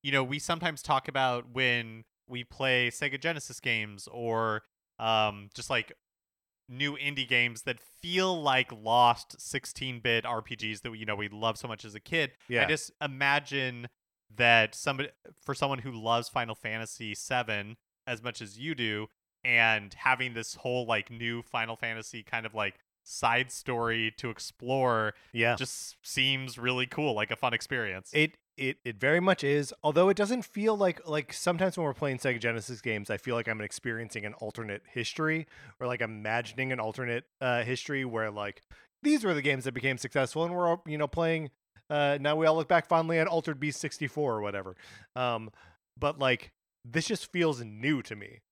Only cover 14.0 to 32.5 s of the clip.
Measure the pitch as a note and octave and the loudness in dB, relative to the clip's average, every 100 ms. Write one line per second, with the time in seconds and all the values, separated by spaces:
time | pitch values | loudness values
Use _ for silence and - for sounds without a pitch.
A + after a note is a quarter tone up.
14 | _ _ _ G#2 A#2+ A#2 G#2+ - - C3+ | _ _ _ 2 6 8 6 0 -4 -2
15 | C#3+ _ - _ - C3+ C#3+ C3 A#2+ A#2 | -4 _ -20 _ -8 -2 0 -2 -6 -4
16 | A2+ A#2 A#2 C3 A#2 A2 A2+ A2 A2+ - | 2 2 2 -4 -4 -6 -6 -6 -8 -10
17 | A2+ G2+ - B2+ A#2 G#2 G#2 A2+ _ _ | -10 -8 -2 -2 0 -4 -6 -16 _ _
18 | - A#2 A#2+ A2+ G#2+ G#2+ D3 C#3+ A2+ G#2 | -10 -8 -8 -10 -12 -10 -8 -2 -2 -2
19 | G#2+ _ _ _ B2+ A#2 A2+ A2 G2+ - | -6 _ _ _ 2 6 6 4 -2 0
20 | C3 B2+ B2+ A#2 A2 - C3 B2 A#2 A2 | 2 2 0 -4 -8 -8 -2 -2 2 0
21 | - A#2 A#2 A#2 A2+ A#2+ A2+ A2+ A#2 A2+ | -2 -8 -6 -6 -4 -4 -4 -4 -6 -6
22 | A2 A#2 G#2 A#2 A2 A2 G2+ - _ _ | -10 -14 -6 -6 -4 -2 -2 -4 _ _
23 | - - A#2+ A#2+ B2+ - - A#2+ A#2 A2+ | -14 0 2 2 0 -6 -4 -2 0 0
24 | A2 - B2 A2 - _ A#2+ C3+ B2+ A2+ | -2 -4 -10 -8 -12 _ -2 2 4 4
25 | G#2+ - - A#2 A#2 A#2 B2+ - - - | 2 -4 -8 2 2 2 -4 -8 -12 -16
26 | - - C3+ C3+ C3 A#2+ B2 B2+ B2+ - | -6 0 0 0 -4 -4 -2 0 -2 0
27 | D3+ G#2+ G#2+ A2+ C3 A#2 - C3 G#2+ F#2 | 0 0 -2 0 0 -2 -2 -4 -4 -6
28 | - D3+ D#3+ _ _ - C3 - B2 G#2 | -2 2 2 _ _ -4 -4 -4 -8 0
29 | C3+ E3+ F#3 F3+ C#3 D3 C#3+ - D3+ D3 | 2 4 4 2 2 2 0 -2 2 4
30 | F#3+ G3 G3+ B3 - G3+ G#3+ G#3+ F#3+ - | 4 4 0 0 -4 -2 0 4 2 2
31 | D#3+ D3+ C#3 - - E3+ F#3 F3+ D#3 C3 | -2 -4 -4 -4 -2 2 0 0 -4 -2
32 | D3 B2+ C3+ A#2+ A#2 | -2 0 -2 0 -2